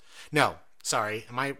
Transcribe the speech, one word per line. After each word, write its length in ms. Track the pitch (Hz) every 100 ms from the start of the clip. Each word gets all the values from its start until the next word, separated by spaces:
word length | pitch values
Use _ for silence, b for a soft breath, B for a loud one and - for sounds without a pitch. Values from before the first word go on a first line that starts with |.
| B B B
No, 260 | 147 120 85 - -
sorry, 420 | - 131 107 110 113
am 100 | 123
I, 180 | 139 139